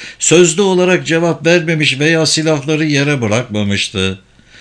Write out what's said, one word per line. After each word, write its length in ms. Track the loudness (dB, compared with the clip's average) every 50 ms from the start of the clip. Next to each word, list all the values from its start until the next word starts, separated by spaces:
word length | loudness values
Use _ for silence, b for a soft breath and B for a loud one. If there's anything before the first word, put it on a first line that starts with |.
| B B B -6
sözlü 420 | 0 4 4 6 4 4 2 0
olarak 460 | 0 2 2 2 2 2 0 0 0
cevap 380 | -2 -2 0 0 0 -2 0 0
vermemiş 540 | 2 2 2 2 0 -2 -2 -2 -2 -2 0
veya 260 | 0 0 2 2 0
silahları 600 | 0 0 0 0 0 0 -2 -2 -2 -2 -2 0
yere 360 | 0 0 0 0 0 0 0
bırakmamıştı. 960 | 0 0 0 -2 -2 -4 -4 -4 -2 -2 -2 -2 -4 -4 -4 -2 -2 -2 -4 -8 -12 B B B B B B B